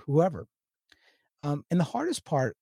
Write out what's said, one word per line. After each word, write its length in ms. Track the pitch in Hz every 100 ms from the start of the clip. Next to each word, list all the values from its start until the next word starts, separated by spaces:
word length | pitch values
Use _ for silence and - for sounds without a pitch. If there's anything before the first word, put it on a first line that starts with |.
whoever." 420 | - 143 180 - - _ _ _ _ _ _ _ _ _
Um, 220 | 143 147 -
and 100 | 180
the 40 |
hardest 420 | 165 233 330 294 -
part 280 | 143 131 -